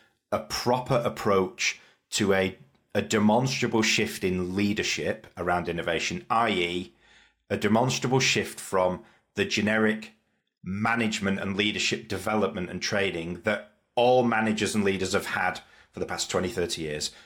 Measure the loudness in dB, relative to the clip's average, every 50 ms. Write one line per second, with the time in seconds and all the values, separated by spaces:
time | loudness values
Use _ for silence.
0 | _ _ _ _ _ _ -6 -6 -4 -6 -8 -4 0 0 0 0 0 0 0 0
1 | 0 -2 -6 -2 0 2 4 4 2 0 -2 -4 -4 -4 -4 -6 -16 -20 _ _
2 | _ _ -2 0 2 2 4 2 2 0 -2 -8 -20 _ _ _ _ _ _ -4
3 | -2 2 2 4 4 6 6 4 4 2 0 0 -2 0 2 2 2 2 2 2
4 | 0 -2 -2 -4 -2 -2 -2 -2 -4 -2 0 0 0 0 0 0 -2 -2 -2 -2
5 | -2 -4 -4 -6 -10 -18 _ -6 -2 0 0 0 0 -2 -4 -4 -2 -2 -2 -2
6 | -2 -4 -6 -6 -4 -2 0 2 2 2 2 0 0 0 -2 -6 -6 -8 _ _
7 | _ _ -20 -20 _ _ _ _ _ _ -4 0 2 2 4 4 4 2 0 -2
8 | 0 2 2 2 2 2 2 0 -2 -4 -8 -12 -10 -2 0 2 2 2 0 -2
9 | -10 -18 _ _ _ _ _ -2 -2 0 0 0 2 2 2 4 2 2 0 -2
10 | -6 -14 -20 _ _ _ _ _ _ _ _ _ -10 -8 -6 -2 0 0 2 2
11 | 0 0 -2 0 0 0 0 0 -2 -4 0 0 0 0 0 0 0 -2 -2 -2
12 | -4 -6 -8 -4 -2 0 0 2 0 0 -2 -4 -6 -6 -8 -8 -6 -2 0 0
13 | 0 0 -2 -4 -6 -6 -8 -4 -2 -2 -2 -2 -4 -12 _ _ _ _ _ 2
14 | 4 6 6 6 4 4 2 2 2 2 2 0 0 0 0 2 2 2 2 0
15 | 0 0 0 0 0 0 -2 -2 -2 -2 -2 -4 -12 _ -20 -20 -20 _ _ -8
16 | -6 -6 -4 -8 -6 -2 -2 -2 -2 -2 -2 -2 -2 -2 -4 -6 -6 -6 -6 -6
17 | -8 -8 -10 -12 -20